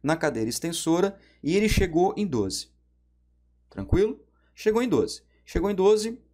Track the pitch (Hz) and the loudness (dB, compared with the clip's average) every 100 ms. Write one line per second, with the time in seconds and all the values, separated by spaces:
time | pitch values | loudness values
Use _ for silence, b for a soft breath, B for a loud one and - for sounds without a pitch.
0 | 143 160 156 113 110 123 170 165 - 170 | -2 0 0 -2 -4 -4 -6 -6 0 0
1 | 196 202 b b 143 185 214 - 190 160 | 0 -4 b b -2 0 2 2 2 2
2 | 185 - 202 123 95 - - _ _ _ | 0 0 -4 -2 -2 -6 -12 _ _ _
3 | _ _ _ _ _ _ _ - 95 175 | _ _ _ _ _ _ _ -14 0 2
4 | 214 - _ _ _ - 220 214 247 139 | 2 -2 _ _ _ -4 0 0 2 0
5 | - - _ _ - 175 190 196 190 214 | 0 -6 _ _ -6 -2 -2 2 4 4
6 | 220 233 _ | 0 -10 _